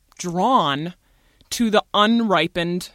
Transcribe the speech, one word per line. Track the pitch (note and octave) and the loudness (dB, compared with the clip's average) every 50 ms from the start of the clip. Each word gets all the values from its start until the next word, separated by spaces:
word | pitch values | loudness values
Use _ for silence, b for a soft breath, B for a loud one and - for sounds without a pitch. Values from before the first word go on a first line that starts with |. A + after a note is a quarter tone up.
| _ _ _ - | _ _ _ -12
drawn | - F3+ E3 F3+ F#3+ B3 C4+ A3+ E3 C#3+ C#3 C#3+ D#3+ F3 - _ _ _ _ _ _ _ _ _ _ _ | -10 -6 -4 -2 0 2 2 2 2 0 -2 -4 -6 -8 -10 _ _ _ _ _ _ _ _ _ _ _
to | - - A#3 A3 | -4 -2 -2 0
the | G3+ G#3 - _ - | 2 0 0 _ 2
unripened | G3+ G#3 A3 A#3 A#3 A3+ G#3 F#3 D#3+ D#3+ F3 - F3 E3+ F3 F3 F3+ - - - | 2 2 4 2 2 2 2 2 2 0 0 -2 -4 -4 -4 -4 -6 -8 -10 -16